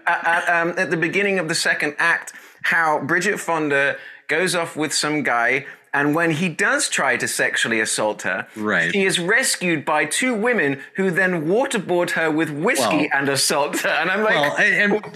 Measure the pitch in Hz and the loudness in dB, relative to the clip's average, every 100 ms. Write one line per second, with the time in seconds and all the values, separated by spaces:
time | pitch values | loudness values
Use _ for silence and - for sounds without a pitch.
0 | - 170 165 170 170 170 170 170 160 170 | -2 0 2 0 2 2 0 -2 -2 0
1 | 165 190 202 190 160 165 185 170 151 - | 0 0 0 0 0 -2 0 0 -2 0
2 | 170 160 - - - - - 170 160 151 | 2 2 -2 -18 -20 -6 -2 2 2 0
3 | 135 175 196 - - 165 151 139 139 - | 0 0 0 -2 -2 -2 0 2 2 -2
4 | - - - 156 185 170 170 143 151 - | -10 -20 -4 0 2 0 -4 -4 -2 -2
5 | 151 151 131 120 117 135 139 - - 143 | -2 0 0 2 2 0 -2 -18 -6 0
6 | 147 156 165 151 185 151 208 285 - - | 2 2 2 0 -2 0 0 2 0 0
7 | 139 120 123 - 127 - 120 113 107 - | 0 0 -2 -2 -2 0 0 0 0 0
8 | 107 104 98 95 - 110 107 104 - 202 | -2 -2 -4 -4 -6 -6 0 0 0 2
9 | 190 175 175 233 254 - 180 160 151 151 | 2 0 0 0 0 -2 -2 -2 0 0
10 | 156 - 254 220 240 220 143 135 - - | 0 0 -2 0 0 2 0 -2 -8 -2
11 | 190 170 185 175 151 208 269 226 - 175 | 0 2 0 0 0 2 2 -2 -2 -2
12 | 170 175 160 151 160 147 202 277 107 147 | 0 0 0 0 -2 -2 -2 0 0 0
13 | 147 139 139 139 - 151 147 - 196 147 | 0 0 0 0 0 0 0 -2 -2 0
14 | 170 202 214 220 143 143 202 185 208 214 | 0 0 2 2 0 2 2 4 2 0
15 | - | -2